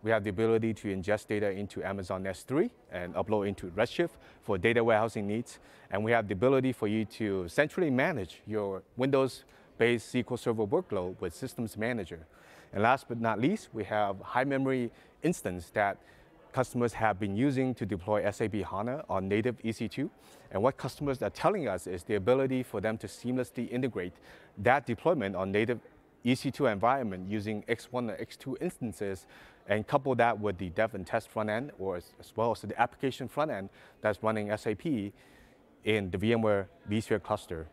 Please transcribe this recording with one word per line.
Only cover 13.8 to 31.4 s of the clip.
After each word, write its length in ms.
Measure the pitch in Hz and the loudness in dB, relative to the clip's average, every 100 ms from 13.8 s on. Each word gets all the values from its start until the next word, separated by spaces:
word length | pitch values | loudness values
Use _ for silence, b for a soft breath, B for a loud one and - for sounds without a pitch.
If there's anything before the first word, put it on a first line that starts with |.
| 101 | -2
have 360 | 107 101 95 | 2 2 -2
high 220 | - - | -2 0
memory 480 | 135 139 135 131 120 B B B | 2 2 2 0 -2 B B B
instance 480 | 160 180 - 90 87 | -2 0 -4 -6 -4
that 240 | 110 101 98 B B B - - | 2 2 0 B B B -20 -6
customers 420 | - 127 127 120 | -2 0 2 0
have 260 | - 110 92 | 2 2 2
been 160 | 104 98 | 0 2
using 380 | 139 131 131 | 2 2 0
to 100 | 123 | -2
deploy 400 | 107 98 92 104 | -2 -4 2 2
S 180 | 95 104 | 2 0
A 60 | 110 | -2
P 140 | 104 | -2
hana 420 | 90 95 113 143 - | -4 -4 -4 -6 -4
on 180 | 95 95 | -2 2
native 280 | 104 113 107 | 2 2 -2
E 80 | 113 | -6
C 160 | 113 110 | -4 -4
two. 240 | - 147 - B B B | -4 -6 -8 B B B
And 100 | 95 | 0
what 160 | 120 - | 0 0
customers 460 | 139 - 143 131 | -8 -4 -4 -2
are 80 | 104 | -4
telling 360 | - 160 208 131 | 0 0 0 -2
us 200 | 92 - | -4 -4
is 160 | 90 | -8
the 120 | - 104 | -2 -2
ability 460 | 95 131 135 131 | 4 4 4 0
for 180 | 123 107 | -2 -4
them 180 | 104 113 | -2 -4
to 80 | 101 | -8
seamlessly 640 | - 120 127 123 - 117 | -8 -4 -2 -4 -6 -4
integrate 420 | 123 131 104 90 - B B B - | -2 -2 -2 -6 -10 B B B 0
that 260 | 101 135 - | 4 4 2
deployment 500 | 113 160 175 98 92 | 0 2 2 0 -2
on 160 | 95 | 2
native 280 | 101 113 117 - - _ _ | 2 2 -2 -6 -20 _ _
E 120 | 120 131 | 0 2
C 160 | 143 | 0
two 160 | - 135 | 0 2
environment 600 | 101 113 139 113 92 92 | 4 4 4 0 -4 -4
using 360 | 107 104 107 98 | -4 -2 -6 -2
X 240 | 117 - | -4 -2
one 200 | 123 120 | -6 -4
or 60 | 98 | -6
X 180 | 113 - | -10 -10
two 180 | - 131 | -10 -6
instances 640 | 175 - 120 98 101 95 - B B B - | -6 -6 -8 -4 -6 -6 -10 B B B -2
and 200 | 104 104 | -2 2
couple 260 | 147 135 120 | 0 2 4
that 240 | 117 107 | 4 4
with 200 | 104 90 | -2 -2
the 100 | 95 | -4
dev 240 | 90 110 | 0 0
and 140 | 101 92 | -2 -4
test 220 | 117 - | -4 -4
front 200 | 113 | -4